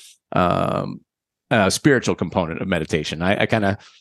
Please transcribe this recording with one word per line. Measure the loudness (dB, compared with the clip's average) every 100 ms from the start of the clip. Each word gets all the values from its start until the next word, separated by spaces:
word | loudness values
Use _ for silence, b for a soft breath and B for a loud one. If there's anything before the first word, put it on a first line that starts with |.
| B B -4
um, | 0 2 2 0 -4 -6 -10 _ _ _ _ -2
uh, | 2 2
spiritual | 2 2 2 2
component | -2 -2 -2 -2 -4
of | -4
meditation. | -2 -2 -4 -4 -4
I, | -2 0
I | 0
kinda, | 0 0 -2 b b